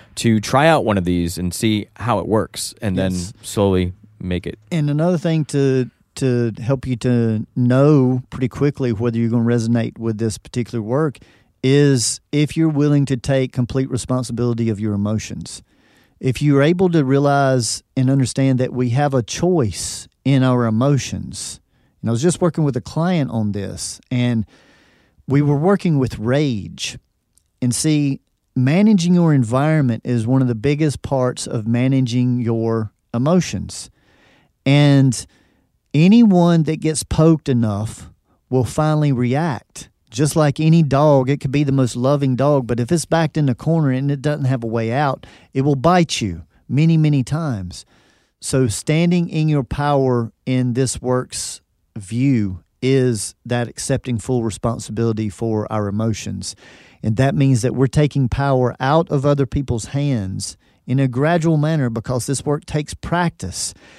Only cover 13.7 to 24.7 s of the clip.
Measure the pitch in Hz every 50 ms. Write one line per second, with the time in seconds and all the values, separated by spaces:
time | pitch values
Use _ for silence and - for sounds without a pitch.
13.7 | - 135 135 - 139 117 - - 131 127 123 113 120 113 120 123 117 113 117 113
14.7 | 107 98 107 107 104 101 101 104 110 107 - - 107 - - - - - - _
15.7 | _ _ _ _ _ _ _ _ _ - - 131 120 - 147 147 139 139 139 156
16.7 | 180 175 196 180 165 160 139 127 139 139 143 143 143 143 139 131 131 127 113 -
17.7 | - - _ _ - - 127 127 135 139 127 110 - - 135 135 131 120 127 -
18.7 | - 123 127 120 117 139 147 147 135 127 107 - - - 165 180 185 165 123 98
19.7 | 82 - - - - - - _ _ _ - 135 139 131 131 127 127 123 120 113
20.7 | 110 110 131 143 147 131 - - 95 92 - - 98 - - - - - _ _
21.7 | _ _ _ _ _ - - 110 117 113 143 180 165 - 180 170 - 165 160 143
22.7 | 117 123 - - - 156 165 180 185 165 139 - - 113 107 104 101 107 98 98
23.7 | 101 - - - - - _ - 127 123 123 123 120 113 101 _ _ _ _ _